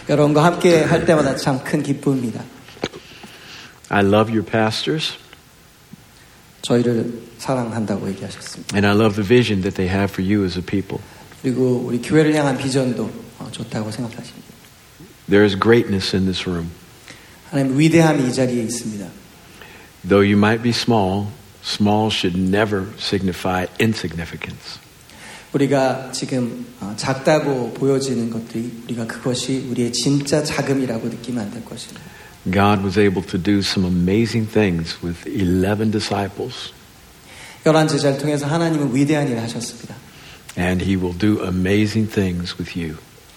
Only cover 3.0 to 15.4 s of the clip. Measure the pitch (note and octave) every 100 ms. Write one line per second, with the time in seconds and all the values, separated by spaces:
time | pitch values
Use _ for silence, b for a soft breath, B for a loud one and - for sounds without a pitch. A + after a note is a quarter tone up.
3 | B B B B B B B B - G2+
4 | G2 G#2 A2+ A2 - A2+ A2 - - D#3
5 | - - - - - - - _ - -
6 | - - B B B - - A#2+ A#2 A2+
7 | - - - - - B2+ A#2 A2+ G#2 G2
8 | G2 F#2 B2 - - - - G2+ G2+ G#2
9 | A2 G2+ G2 B2 G#2+ G2 F#2+ F#2 F#2 G2
10 | G2 - F#2 G#2 F#2 F2 E2+ G2 - -
11 | - B B - C3 B2 B2+ B2 A#2 A#2+
12 | - D#3 D3+ D3+ C#3+ B2+ C3+ C3+ B2+ A2+
13 | G#2 - - - - - - B2 G#2+ G#2+
14 | A2+ - - - - - - - - -
15 | - - - G2+